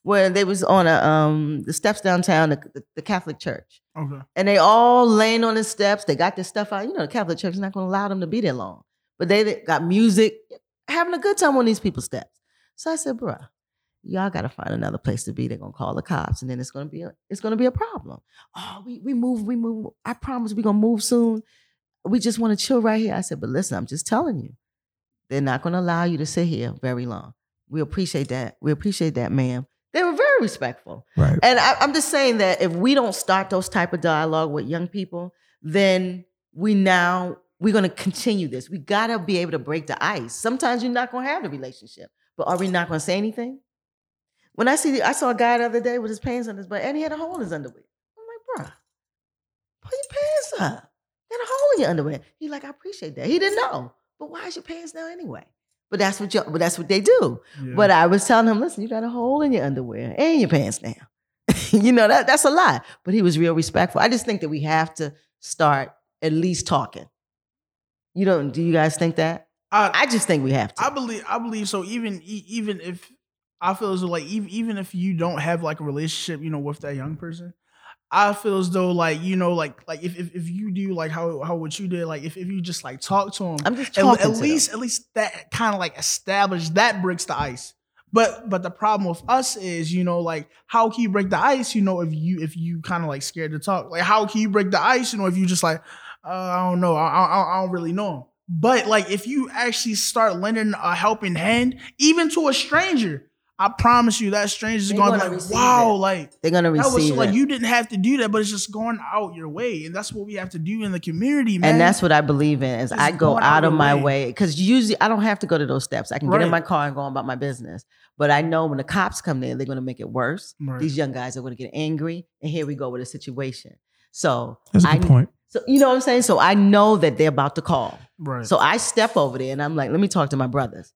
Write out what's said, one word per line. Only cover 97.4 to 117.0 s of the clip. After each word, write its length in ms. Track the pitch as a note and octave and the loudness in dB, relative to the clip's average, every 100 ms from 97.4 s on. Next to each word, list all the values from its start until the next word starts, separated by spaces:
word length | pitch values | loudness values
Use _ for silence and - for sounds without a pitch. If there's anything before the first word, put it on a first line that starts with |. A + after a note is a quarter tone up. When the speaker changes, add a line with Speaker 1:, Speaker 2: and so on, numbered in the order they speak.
| E3 F#3 | 2 0
Speaker 2:
I 40 | |
don't 80 | F#3 | -2
really 200 | F3+ E3 | -4 -4
know 220 | F3+ G#3 C#3+ | -4 -4 -8
him." 80 | B2 _ - | -14 _ -8
But, 380 | E3 A3 B3+ F#3+ | 0 4 4 4
like, 240 | G#3+ F3 | 2 2
if 160 | G3 A3+ | -4 -4
you 240 | C#4 C4 | -4 -4
actually 440 | G3+ B3 A#3 A#3 G3+ | -2 -2 -2 -4 -2
start 400 | - A#3+ A3+ F3 | -2 0 0 0
lending 380 | G3+ A3+ G#3+ G3+ | -2 0 -2 -2
a 140 | F3 | -2
helping 400 | F3 G#3+ G#3+ G3 | 0 0 0 -2
hand, 460 | E3 F#3 A#3 B3 B3+ - - | -2 0 2 0 -2 -18 2
even 320 | D4 E4 E4 E4+ | 4 4 2 2
to 140 | D4+ | 2
a 40 | |
stranger, 800 | C4 - D4 F#4+ D4+ G3+ C#3+ _ _ _ - | 0 0 0 2 0 0 -4 _ _ _ -2
I 100 | G3 | -2
promise 500 | A#3 A#3 A#3+ A#3 G#3 | 2 4 6 4 2
you 120 | G#3 | -2
that 180 | G#3 G3+ | 0 -2
stranger's 400 | - A3 A3+ G3 | -4 -4 -2 0
Speaker 1:
They're 80 | G3+ | 2
Speaker 2:
gonna 140 | G3+ | 4
be 40 | G3+ | 4
Speaker 1:
gonna 100 | F#3 | 0
Speaker 2:
like, 60 | F3+ | -4
Speaker 1:
receive 120 | F3 - | -4 2
Speaker 2:
"Wow, 360 | B3 B3 A3+ | 4 6 4
Speaker 1:
it. 60 | G3+ | 4
Speaker 2:
like, 420 | F#3+ F#3 D3 _ | 0 -2 -8 _
Speaker 1:
They're 100 | E3 | 2
gonna 200 | F3 E3+ | 4 4
Speaker 2:
that 140 | D3+ F3 | 4 4
was, 100 | - | 4
Speaker 1:
receive 200 | D3+ C3 | 2 2
Speaker 2:
like, 140 | G#3 | 2
Speaker 1:
it. 60 | A3 | 4
Speaker 2:
you 100 | C#4 | 2
didn't 220 | C4 A#3 | 0 0
have 200 | A#3+ A3+ | 0 0
to 80 | G3+ | 0
do 200 | G3+ C4+ | 2 2
that," 140 | A3 | 2
but 100 | G#3+ | 0
it's 80 | G#3 | -2
just 220 | G3+ G3+ | -4 -8
going 280 | G#3 A3+ A3 C#3+ | -6 -6 -6 -4
out 220 | G#3 G3 E3 | -4 -4 -8
your 120 | D#3+ | -12
way. 380 | D3 A#3+ F3 D#3+ | -6 -6 -6 -8
And 100 | F3+ | -8
that's 160 | G#3 | -8
what 140 | G#3+ G3+ | -10 -10
we 80 | G3+ | -10
have 140 | F#3 | -8
to 80 | F3 | -8
do 240 | D#3+ A3 | -6 -4
in 80 | G#3 | -4
the 80 | F3+ | -4
community, 600 | E3+ E3 B3 D4 A3+ F#3+ | -4 -2 0 2 2 4
man. 140 | D#3 | 4
Speaker 1:
And 80 | D#3+ | 6
that's 200 | F3 - | 6 4
what 100 | F3 | 4
I 100 | D3+ | 4
believe 420 | D3 C#3+ D3+ C#3+ | 4 2 2 2
in, 160 | C3 A#2 | 0 -2
is 100 | B2 | -2
Speaker 2:
Just 120 | - | 2
Speaker 1:
I 100 | D3 | 2
go 220 | E3+ D#3+ | 4 4
Speaker 2:
going 100 | B2 | 6
Speaker 1:
out 140 | C#3 D#3 | 6 6
Speaker 2:
out 60 | D#3+ | 4
Speaker 1:
of 60 | |
Speaker 2:
your 40 | D#3 | 4
Speaker 1:
my 180 | C#3+ C#3+ | 4 4
Speaker 2:
way. 300 | C#3 C#3 B2+ | 2 0 -2
Speaker 1:
way. 80 | |
'Cause 220 | A#2+ F#3+ D3 | 0 0 2
usually 400 | F#3 B3+ G#3+ A3 | 4 4 4 2
I 80 | G#3+ | 2
don't 140 | A3 | 2
have 180 | A3 G3+ | 0 0
to 80 | - | 0
go 100 | E3 | 0
to 80 | C#3 | 0
those 160 | C3+ | -2
steps. 280 | - A#2+ - | -2 -6 -4
I 60 | - | -4
can 100 | C#3+ | 2
get 80 | D#3 | 2
in 0 | |
Speaker 2:
Right. 80 | E3+ | 4
Speaker 1:
my 100 | E3+ | 2
car 260 | E3 E3+ C#3+ | 0 -2 0
and 80 | |
go 60 | C3+ | -4